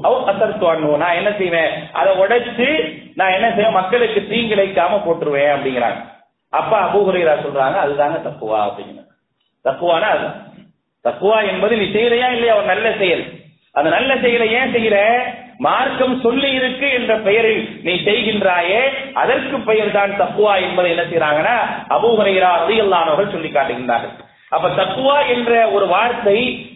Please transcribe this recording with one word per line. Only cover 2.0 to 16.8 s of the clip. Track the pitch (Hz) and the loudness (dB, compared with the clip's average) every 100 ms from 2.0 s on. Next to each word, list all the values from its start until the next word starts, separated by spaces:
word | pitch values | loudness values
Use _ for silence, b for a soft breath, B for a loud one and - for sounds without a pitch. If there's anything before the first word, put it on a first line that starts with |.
| 180 | 2
உடைச்சு | 185 196 240 - - 254 311 - - - | 2 2 2 0 -2 0 0 -2 -8 -10
நான் | - 185 | -2 0
என்ன | 190 226 | 2 0
செய்வேன், | 196 220 | 2 2
மக்களுக்கு | 190 185 240 226 202 202 | 2 0 0 0 0 -2
தீங்கிழைக்காம | 226 226 208 190 190 175 175 | -2 0 0 0 2 0 0
போட்டுருவேன் | 165 165 151 139 143 | 0 -2 0 0 2
அப்படிங்கிறாங்க. | 143 131 127 117 - - - _ _ _ | 0 -2 -2 -2 -4 -10 -20 _ _ _
அப்ப | 139 165 220 | -4 0 0
அபூ | 180 180 | 2 2
ஹுரைரா | 196 180 165 147 | 2 2 2 0
சொல்றாங்க, | 147 139 135 147 | 0 -2 0 0
"அதுதாங்க | 151 143 147 131 | 0 0 0 -2
தக்வா" | - - 110 110 | -8 -8 -4 -2
அப்படிங்கிறாங்க. | 104 98 98 - - _ _ _ _ _ | -2 -4 -12 -18 -20 _ _ _ _ _
தக்வானா | - 135 175 165 214 | -6 -2 0 0 0
அது. | 156 - - - - - _ _ _ | -2 -4 -10 -18 -20 -20 _ _ _
தக்வா | - - 190 220 214 | -6 -2 2 2 2
என்பது | 185 196 226 | 0 0 0
நீ | |
செய்யறையா | 196 208 240 233 254 | 0 0 2 2 0
இல்லையா | 240 233 214 | 0 2 2
ஒரு | 196 | 2
நல்ல | 185 226 214 | 0 0 0
செயல், | 190 151 - - - _ _ | 0 0 -4 -14 -20 _ _
அந்த | - 156 | -2 2
நல்ல | 175 262 262 | 2 0 0
செயலை | 247 233 220 | 2 2 0
ஏன் | 233 262 | 0 0
செய்யற? | 247 220 202 208 247 247 - - - | 0 2 2 2 2 -2 -10 -16 -4
மார்க்கம் | 143 196 269 269 254 247 | 0 0 0 0 0 0
சொல்லி | 233 262 277 | 0 0 0
இருக்கு | 262 254 - | 0 -2 -2